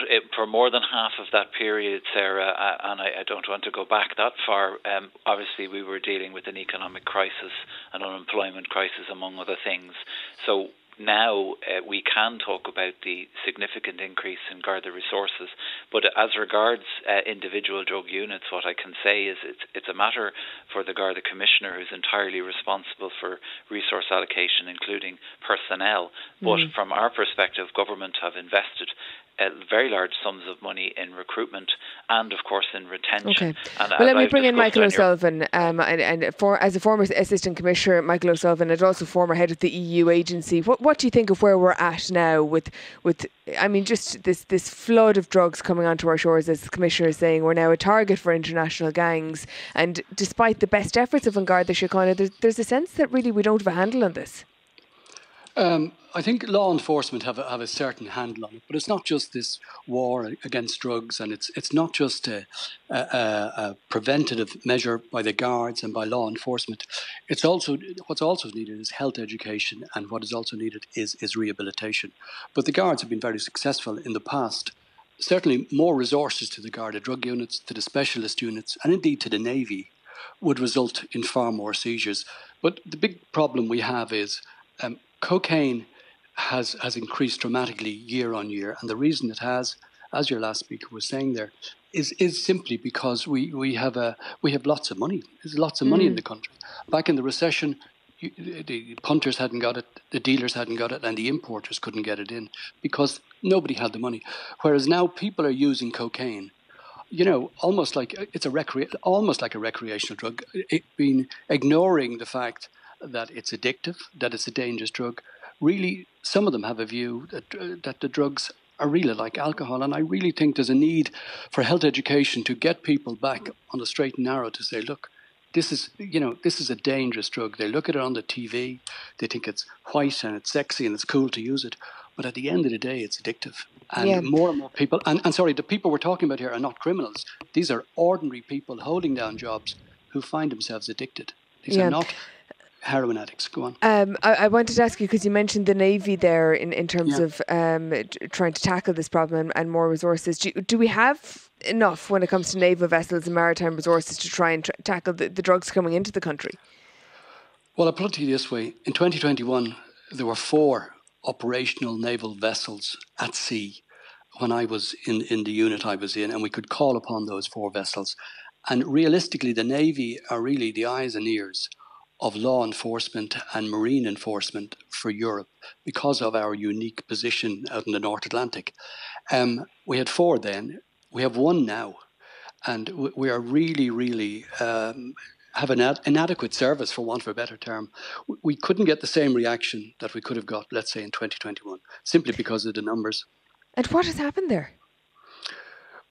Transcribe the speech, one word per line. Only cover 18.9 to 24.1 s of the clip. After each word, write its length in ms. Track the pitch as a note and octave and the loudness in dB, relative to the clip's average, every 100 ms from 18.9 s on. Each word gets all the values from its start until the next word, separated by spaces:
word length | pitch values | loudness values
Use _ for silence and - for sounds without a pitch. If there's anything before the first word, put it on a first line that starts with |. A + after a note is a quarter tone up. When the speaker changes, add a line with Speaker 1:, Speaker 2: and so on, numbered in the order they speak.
| E2+ | -2
Speaker 1:
say 220 | G2+ G2+ G2 | 2 2 0
is 120 | F#2 | -6
it's, 160 | - - - G2 | -10 -12 -12 -10
it's 120 | - | -6
a 60 | |
matter 380 | F#2 G#2+ A#2+ G#2 - - - - | 0 0 2 -4 -6 -14 -14 -8
for 100 | G2+ | -6
the 100 | F#2+ | -4
Garda 280 | F#2+ F#2+ F#2 | -2 -2 -2
Commissioner, 560 | - F#2+ G2+ - G2+ F#2 | -4 -2 2 2 2 -8
who's 160 | F2+ | -10
entirely 460 | F#2 - G#2 G2 F#2 | -6 -2 0 0 -2
responsible 720 | F#2 F#2 - G2 - - F#2+ - | -4 -6 -2 -2 -4 -10 -10 -8
for 180 | F#2 F2+ - - - | -8 -8 -12 -16 -10
resource 360 | G#2 - G2 - | -4 -2 -2 0